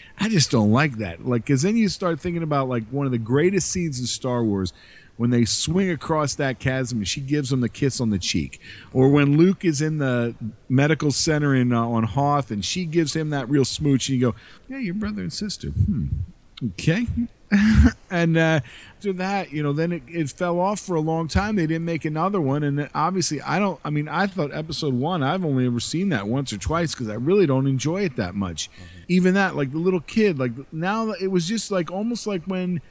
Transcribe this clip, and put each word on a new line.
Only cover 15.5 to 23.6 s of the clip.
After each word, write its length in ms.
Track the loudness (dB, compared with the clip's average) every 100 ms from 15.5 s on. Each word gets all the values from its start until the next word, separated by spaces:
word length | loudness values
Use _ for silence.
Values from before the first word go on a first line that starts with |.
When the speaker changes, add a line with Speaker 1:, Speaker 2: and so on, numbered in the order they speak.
| -6 -4
Speaker 1:
Hmm. 380 | 0 0 0 -2 -4 -6 -12 -20 -8 -8
Okay." 360 | -2 0 0 0
<laughs> 60 | -4 -6 -8 0 2 6 8 6 4 -4
And, 260 | 0 4 4
uh, 260 | 4 2 0 -12 -20 -8
after 160 | -6
that, 380 | -4 -2 -2 -4
you 100 | -2
know, 120 | 0
then 180 | 0 0
it, 120 | -2 -6
it 220 | -4 -4
fell 300 | -2 -2 2
off 200 | 0 -2
for 160 | -2 -2
a 60 |
long 260 | 0 -2 0
time. 280 | 0 0 0
They 120 | 0
didn't 180 | -2 -2
make 200 | -4 -4
another 340 | -2 0 0
one. 240 | 0 0
And 260 | 0 -2 -4 -2
obviously, 460 | -2 0 -2 -4
I 180 | -2
don't, 200 | 0